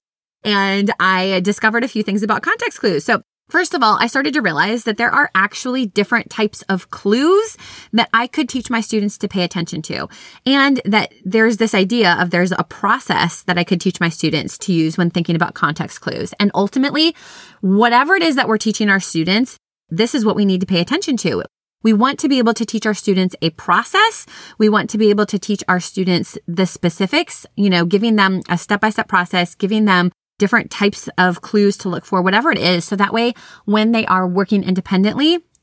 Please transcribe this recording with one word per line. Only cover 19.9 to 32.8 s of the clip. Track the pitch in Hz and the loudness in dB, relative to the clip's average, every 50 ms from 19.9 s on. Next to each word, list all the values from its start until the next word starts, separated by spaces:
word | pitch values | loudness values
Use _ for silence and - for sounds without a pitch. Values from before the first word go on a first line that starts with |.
| 165 170 226 240 - | -2 0 0 0 0
is | 269 208 | 0 0
what | 214 185 | 2 2
we | 208 208 | 2 2
need | 196 190 180 | 2 2 0
to | 190 | -2
pay | - 190 170 | 0 0 0
attention | - - 285 392 - 320 262 - | 0 0 -2 -2 -2 -2 -4 -2
to. | - 165 113 87 90 - _ _ _ _ _ _ - | -2 -2 -2 -4 -6 -8 _ _ _ _ _ _ 2
We | 226 | 2
want | 214 202 233 269 277 - | 4 4 2 0 0 -2
to | - 269 | -2 0
be | 277 254 | 2 2
able | 226 233 226 | 2 2 0
to | - 226 | -2 -4
teach | - - 208 - | -4 -4 -4 -2
our | 214 202 | -2 -4
students | - - 208 190 190 185 180 - - | -2 -2 0 0 2 0 -2 -2 -4
a | 160 165 | -4 -4
process. | - - - - 170 208 - - - 392 427 453 427 - - - - - - - - | -4 -6 -2 0 0 0 0 0 2 2 2 2 0 -4 -10 -12 -16 -20 -20 -18 -2
We | - 214 214 | 2 2 4
want | 214 202 - - | 4 2 2 0
to | - 208 | 0 2
be | 220 208 | 4 4
able | 208 208 208 | 4 4 2
to | - 214 196 | 0 -2 -4
teach | - - 202 - - - | -4 -4 -6 -4 -2 -2
our | 180 180 | -2 -2
students | - - - 190 185 185 175 - - - - - - - | -2 -6 -6 -2 0 0 0 0 -2 -4 -8 -10 -10 -6
the | 170 180 185 | -2 -2 -2
specifics, | 175 - - - 170 - - 196 - 285 320 349 - - - - - _ | -2 -2 -2 -2 -2 0 -2 -2 -2 0 -2 -2 -2 -6 -8 -8 -8 _
you | - 202 196 | 0 2 2
know, | 180 170 170 | 2 2 2
giving | 170 202 196 226 233 220 | 2 2 2 2 2 4
them | 208 190 190 190 175 - - | 4 4 2 2 -2 -2 -4
a | 175 | -4
step-by-step | 170 - - 208 202 220 214 208 - - | -4 -2 -2 -2 0 0 0 0 -4 -4
process, | - 202 180 180 - - 180 175 - - | 0 0 0 0 0 0 -2 -2 -2 -4
giving | - 202 190 214 214 214 | -4 -4 -2 0 2 4
them | 202 185 180 175 180 - _ _ _ _ - | 4 4 4 2 0 -2 _ _ _ _ -2
different | - - 247 220 - - | 0 2 2 0 0 -4
types | - - 202 202 - - - - - - | -4 -2 -2 -2 -2 -4 -10 -6 0 2
of | 185 185 170 - | 2 2 0 -2
clues | - - - 208 202 202 202 | -6 -2 2 2 4 2 2
to | - - 185 | 0 -6 -6
look | 170 - - | -6 -8 -6
for, | - 202 185 | -2 -2 0
whatever | 180 185 196 220 269 330 | 2 2 2 2 2 2
it | 269 170 | 0 2
is. | - 180 180 170 | 2 2 2 0